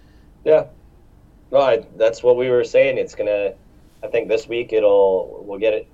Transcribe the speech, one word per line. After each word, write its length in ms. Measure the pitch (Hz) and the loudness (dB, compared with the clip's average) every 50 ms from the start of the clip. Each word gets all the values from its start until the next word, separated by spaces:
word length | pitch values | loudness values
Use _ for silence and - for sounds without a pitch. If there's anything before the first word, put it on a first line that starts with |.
| _ - _ - - - _ _ - | _ -20 _ -20 -20 -20 _ _ 2
Yeah. 260 | 143 156 147 - - - - - - _ _ _ _ _ _ _ _ _ _ _ _ | 2 4 4 2 -2 -12 -20 -20 -20 _ _ _ _ _ _ _ _ _ _ _ _
No, 100 | 127 139 | 0 0
I, 240 | 139 131 117 - - - - | 2 2 0 0 -2 -8 -4
that's 260 | - 110 113 117 - - | -2 -2 -2 -2 0 2
what 160 | 123 123 123 | 2 2 2
we 100 | 127 127 | 2 0
were 160 | 123 120 117 | 0 0 0
saying. 320 | - - 131 135 139 127 | 2 2 2 2 2 0
It's 180 | 110 95 92 - | -4 -6 -8 -8
gonna, 380 | 104 104 104 104 101 101 95 - - _ _ _ - _ _ _ _ - | -6 -4 -2 -2 -2 -2 -6 -8 -10 _ _ _ -20 _ _ _ _ -12
I 40 | |
think 220 | - - 117 113 - | -4 -4 -4 -2 0
this 200 | 110 113 - - | -2 -4 -2 -6
week 240 | 117 117 123 120 113 | -8 -8 -6 -2 -2
it'll, 720 | 107 104 101 101 101 98 95 95 92 - - - - 95 | 0 2 4 4 4 4 4 2 0 -4 -6 -12 -16 -14
we'll 120 | 101 98 95 | -14 -8 -4
get 160 | 107 110 - | -2 -2 -2
it, 120 | - - - | -2 -8 -12